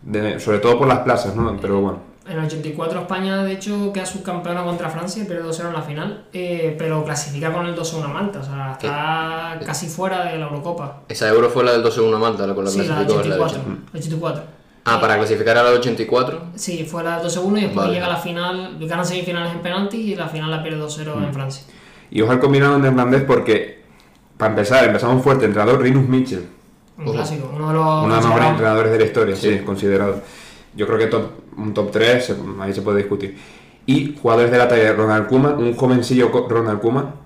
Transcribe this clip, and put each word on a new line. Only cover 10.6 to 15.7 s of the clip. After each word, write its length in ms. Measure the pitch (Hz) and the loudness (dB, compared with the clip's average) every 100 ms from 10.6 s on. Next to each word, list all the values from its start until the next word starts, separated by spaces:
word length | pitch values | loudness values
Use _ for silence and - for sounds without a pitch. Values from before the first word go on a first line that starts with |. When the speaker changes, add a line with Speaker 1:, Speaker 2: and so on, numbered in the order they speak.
| 170 170 139 - - | -6 -8 -8 -12 -12
Speaker 3:
Esa 220 | 117 110 | -2 4
Euro 200 | 113 120 | 6 6
fue 120 | 123 | 4
la 100 | 123 | 4
del 100 | 117 | 4
dos 120 | 113 117 | 4 4
uno 180 | 113 110 | 2 4
a 20 | |
Malta, 280 | 113 101 98 | 2 0 -2
la 80 | 98 | -2
con 100 | 98 | 0
la 60 | |
Speaker 2:
Sí, 80 | 98 | 0
la 40 | |
del 220 | 87 123 - | 0 0 2
Speaker 3:
clasificó, 160 | - | 2
es 60 | - | 2
la 80 | 92 | 0
de 60 | |
Speaker 2:
ochenta 140 | - 135 | 0 -2
y 20 | |
cuatro, 120 | 120 - | -8 -10
Speaker 3:
ochenta. 220 | - 160 | -10 -10
Speaker 2:
ochenta 180 | 156 160 | -6 -4
y 40 | |
cuatro. 240 | 165 139 - - _ _ 117 | -4 -6 -10 -20 _ _ 0
Speaker 3:
Ah, 100 | 113 | 2
Speaker 2:
Eh, 40 | |
Speaker 3:
¿para 160 | 110 104 | 4 2
clasificar 400 | 107 104 110 117 | 2 2 4 6
a 60 | |
la 60 | |
del 100 | 123 | 6